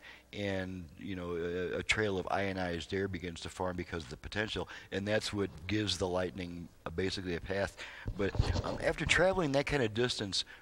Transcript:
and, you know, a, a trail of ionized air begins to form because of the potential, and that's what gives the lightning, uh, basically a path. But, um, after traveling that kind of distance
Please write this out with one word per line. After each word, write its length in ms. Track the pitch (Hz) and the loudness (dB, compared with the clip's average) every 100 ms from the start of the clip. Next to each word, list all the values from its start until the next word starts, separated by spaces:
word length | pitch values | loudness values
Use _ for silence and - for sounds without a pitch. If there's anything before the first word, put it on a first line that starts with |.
| - - - | -8 -20 -12
and, 500 | - 101 95 92 92 82 - | -4 0 0 -2 -4 -10 -10
you 180 | - 92 | -6 -4
know, 200 | 87 87 | -2 -2
a, 420 | 87 90 90 - | 0 0 0 -2
a 40 | |
trail 360 | 92 - 107 95 | 0 2 2 0
of 100 | 87 | 0
ionized 600 | 92 98 92 90 87 80 | 0 2 0 0 -2 -2
air 160 | 98 98 | -2 0
begins 320 | 90 87 85 | -2 -6 -6
to 80 | 85 | -10
form 260 | - 92 | -4 -2
because 280 | 90 85 85 | -2 -4 -6
of 80 | 67 | -6
the 60 | - | -10
potential, 500 | - 101 107 95 82 - - | -6 -2 -2 -2 -4 -8 -6
and 180 | 95 98 | -4 2
that's 240 | 107 - | 2 2
what 160 | 104 98 76 87 | 0 0 -2 -2
gives 280 | 104 107 87 | 0 2 0
the 100 | 92 | 2
lightning, 640 | 90 92 90 90 87 85 - | 2 0 -2 -6 -6 -10 -10
uh, 60 | - | -6
basically 440 | 85 95 101 92 | -2 0 0 -2
a 60 | 85 | -4
path. 380 | - 95 95 - - - - 107 | -2 0 0 -2 -12 -8 -6 0
But, 160 | 98 - - 87 - | 0 2 2 2 0
um, 100 | - | 2
after 220 | - 160 156 | 2 2 4
traveling 460 | - 180 190 156 | 6 8 6 4
that 120 | 135 | 4
kind 180 | 143 147 | 4 4
of 120 | 113 | 2
distance 500 | 104 123 - 104 90 - - | 4 2 2 0 -2 -2 -8